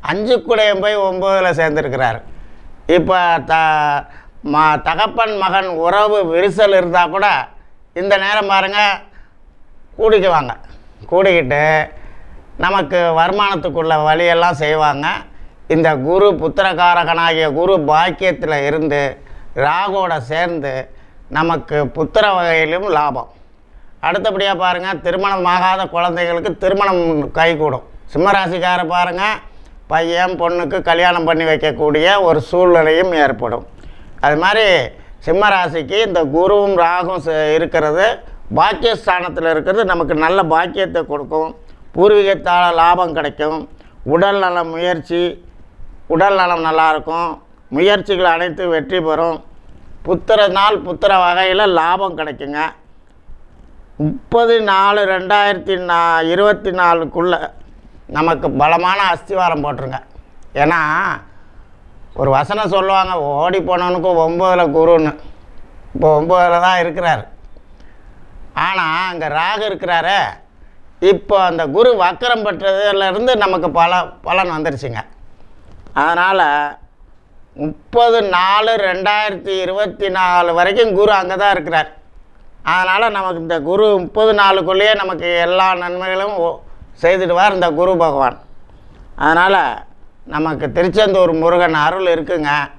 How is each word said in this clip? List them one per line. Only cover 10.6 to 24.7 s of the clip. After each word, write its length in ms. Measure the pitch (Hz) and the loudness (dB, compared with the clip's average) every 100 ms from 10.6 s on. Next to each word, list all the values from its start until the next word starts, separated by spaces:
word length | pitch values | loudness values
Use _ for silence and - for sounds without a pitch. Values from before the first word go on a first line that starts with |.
| - - - - - | -14 -20 -20 -20 -2
கூடிக்கிட்டு 800 | 170 196 170 135 143 151 156 156 - - - - - - - | 2 2 2 0 0 2 0 -2 -10 -18 -18 -18 -20 -20 -6
நமக்கு 400 | 170 196 151 180 | -2 -2 -2 0
வருமானத்துக்குள்ள 1080 | 170 160 170 196 202 190 139 147 160 156 | 0 2 0 0 -2 -2 -4 -4 0 0
வழியெல்லாம் 560 | 151 156 175 170 170 147 | 2 2 2 2 2 0
செய்வாங்க. 440 | 151 156 151 139 151 190 - - - - - | -2 0 0 0 -4 -6 -12 -18 -18 -20 -2
இந்த 280 | 160 160 151 | 0 2 0
குரு 360 | 135 180 202 170 | 0 2 2 2
புத்திரகாரகனாகிய 1120 | 160 165 190 170 175 175 165 170 170 160 156 | -4 0 -2 2 2 4 2 0 0 0 0
குரு 240 | 139 180 190 143 | 0 2 2 4
பாக்கியத்துல 800 | 151 180 - 190 160 156 151 143 | 2 2 0 -2 -2 -2 -2 -2
இருந்து 520 | 156 156 143 139 127 - - - | -2 -2 -2 -2 -6 -18 -18 -12
ராகுவோட 640 | - 139 165 202 196 185 160 | -2 0 0 -2 -2 -2 -2
சேர்ந்து 720 | 120 156 175 170 143 131 131 - - - - | -4 -4 -2 -4 -6 -8 -10 -16 -20 -20 -6
நமக்கு 560 | 147 165 165 - 147 | -2 0 -2 -4 -4
புத்திர 500 | 139 156 156 220 214 | -4 -4 -2 2 2
வகையிலும் 540 | 185 175 160 156 170 202 | 2 0 0 0 -2 0
லாபம். 400 | 156 147 127 117 - - - - - - - | 0 0 -4 -10 -18 -20 -20 -20 -20 -20 -6
அடுத்தபடியா 540 | 147 190 202 196 202 185 | -4 -2 -2 -2 -2 0
பாருங்க, 380 | 180 | 0